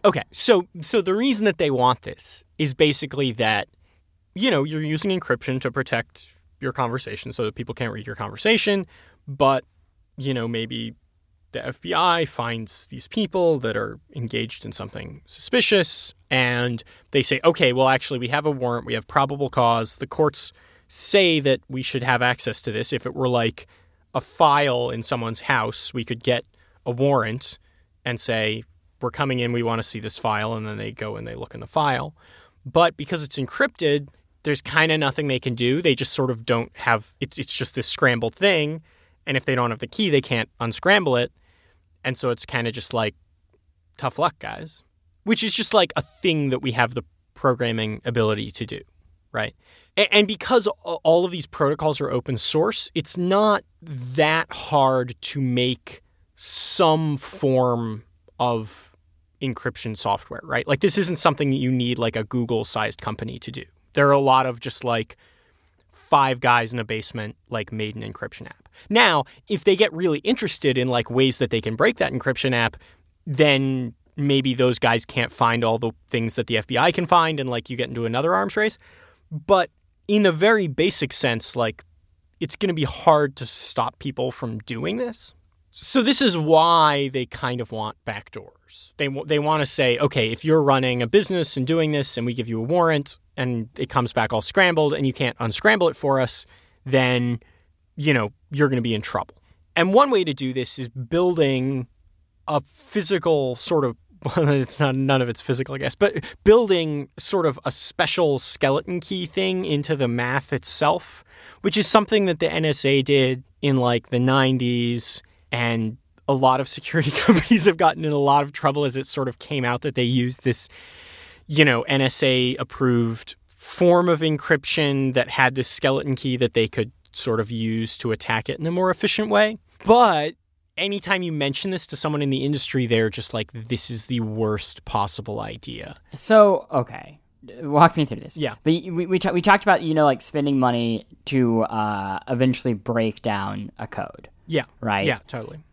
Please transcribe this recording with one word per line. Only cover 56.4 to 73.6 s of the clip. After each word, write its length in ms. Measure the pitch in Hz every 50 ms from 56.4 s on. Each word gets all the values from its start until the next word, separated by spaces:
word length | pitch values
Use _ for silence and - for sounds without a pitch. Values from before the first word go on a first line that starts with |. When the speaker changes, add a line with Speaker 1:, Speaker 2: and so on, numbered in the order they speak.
| - - - - - - - - 180 160 156 160 160 156 147
Speaker 1:
form 880 | 131 - - - - - 135 131 127 127 123 120 117 117 113 107 110 - _ _ _ _ _ _ -
of 560 | 120 123 120 113 110 104 - - - - _ _ _ _ _ _ _ _ _ _
encryption 560 | 127 135 120 - - 127 - - - 117 107
software, 440 | - - 104 101 - - - - -
right? 240 | - - 131 117 -
Like, 140 | - 139 135
this 180 | - 196 -
isn't 220 | 202 190 170 175 -
something 300 | - 170 143 - 151 139
that 80 | 131
you 140 | 139 131 127
need, 280 | 131 123 120 120 123 117
like, 160 | 117 113 110
a 80 | 113 110
Google-sized 800 | - - 123 120 117 123 110 104 - - 113 107 107 107 -
company 380 | - 110 107 - 107 113 127 123
to 120 | - -
do. 140 | - - - _ _ _ _ _
There 160 | _ 143 143
are 60 | 143 143
a 60 | 139
lot 260 | 139 135 131 131 131
of 160 | 131 120 117
just, 240 | - 131 - - -
like, 320 | 123 117 113 110 _ - _ _ _ _ _ _ _ _ _ _ _ _ _ _ _
five 500 | _ - - - 156 143 139 135 131 123
guys 320 | 123 123 120 120 117 107
in 80 | 120 120
a 60 | 110
basement, 500 | - 110 110 107 - - 117 107 107 - _ _ _
like, 240 | 120 110 107 - 107
made 240 | 110 107 107 110
an 40 | 110
encryption 440 | 110 107 104 - - - - - -
app. 240 | - - _ _ _ _ - - -
Now, 360 | 208 233 240 202 165 147 135 - - _ _ _
if 160 | 208 - -
they 100 | 208 190
get 160 | 180 214 180
really 280 | 156 165 180 175 151 139
interested 580 | _ 190 254 - 226 175 - - - 143 123
in, 100 | 127 127
like, 240 | 127 123 120 113 -
ways 260 | 120 127 135 131 120 -
that 100 | 131 -
they 100 | - 113
can 160 | - 117 113
break 220 | 113 175 220 233
that 160 | - - 139 131
encryption 400 | 127 - 135 127 - - 135 127
app, 240 | 120 117 113 - - - _ _ _ _ _ _ _ _
then 640 | 170 143 127 151 147 139 135